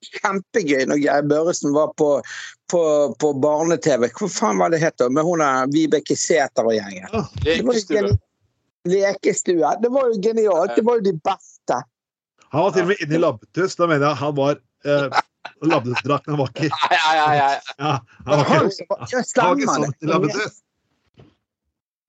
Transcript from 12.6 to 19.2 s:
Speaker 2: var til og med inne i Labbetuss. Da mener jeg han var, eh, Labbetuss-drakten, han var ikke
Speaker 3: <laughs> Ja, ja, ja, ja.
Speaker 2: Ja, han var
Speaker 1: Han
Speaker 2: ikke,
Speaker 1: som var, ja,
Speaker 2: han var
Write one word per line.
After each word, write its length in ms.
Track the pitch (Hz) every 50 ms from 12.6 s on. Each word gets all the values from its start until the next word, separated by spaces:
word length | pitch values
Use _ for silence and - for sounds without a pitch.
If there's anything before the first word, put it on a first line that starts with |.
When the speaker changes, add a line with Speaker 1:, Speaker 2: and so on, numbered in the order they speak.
| 180
Speaker 2:
var 60 | 202 160
til 80 | 185 175
og 60 | 175 202
med 80 | - 170
inne 100 | 143 151
i 80 | 165 175
Labbetuss. 500 | 151 127 107 - _ _ - 185 185 - -
Da 80 | 175
mener 220 | 170 156 139 143 147
jeg 100 | 147 113
han 140 | 143 151 147
var, 220 | 143 135 143 147 - - _ _ _ -
eh, 380 | 143 143 143 143 131 - - - - _ _ - - - _ 147
Labbetuss-drakten, 720 | 160 170 143 117 123 120 123 120 127 143 135 - 127 147
han 60 | 147
var 80 | 131 123
ikke 200 | - - 151 147 143 - 143
Speaker 3:
<laughs> 120 | - 180
Ja, 160 | 170 160 156 160
ja, 120 | 156 151 151 151
ja, 100 | 147 139 135 139
ja. 80 | 123 - 135 - -
Speaker 2:
Ja, 140 | 143 151 143 127 - _ - - -
han 140 | 127 143 147
var 80 | 139 -
Speaker 1:
Han 160 | - - -
Speaker 2:
ikke, 80 | 196 -
Speaker 1:
som 140 | - - -
var, 80 | 202 -
ja, 80 | 117
Speaker 2:
han 60 | - 247
var 80 | 254